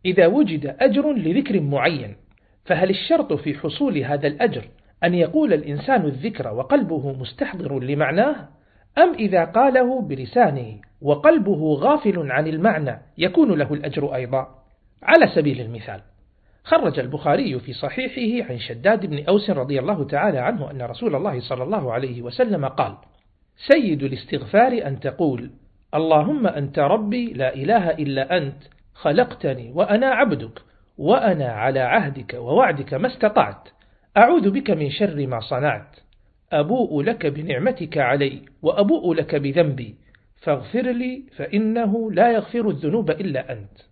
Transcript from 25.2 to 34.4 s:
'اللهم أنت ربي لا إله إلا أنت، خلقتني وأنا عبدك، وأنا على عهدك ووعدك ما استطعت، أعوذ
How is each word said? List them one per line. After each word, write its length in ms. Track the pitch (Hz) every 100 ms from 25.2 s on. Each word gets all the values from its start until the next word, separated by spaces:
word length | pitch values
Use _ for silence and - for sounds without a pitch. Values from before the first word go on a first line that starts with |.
| 165 123 127 - _ _ _
'اللهم 520 | 151 160 156 165 302 202
أنت 320 | 147 139 160
ربي 540 | 143 220 208 247 233
لا 220 | - 127
إله 360 | 135 139 226 175
إلا 460 | 156 143 135 135 180
أنت، 260 | 139 - - _ _ -
خلقتني 760 | 160 214 240 - 147 127 117
وأنا 340 | 147 196 208 269
عبدك، 560 | 233 262 139 107 - _ _ _ -
وأنا 480 | 151 247 220 160 127
على 340 | 107 123 135
عهدك 540 | 123 196 151 135 113
ووعدك 600 | 123 120 170 233 147 131
ما 120 | 139 240
استطعت، 600 | - 214 208 107 98 - _ _ _ _ 202
أعوذ 340 | 240 339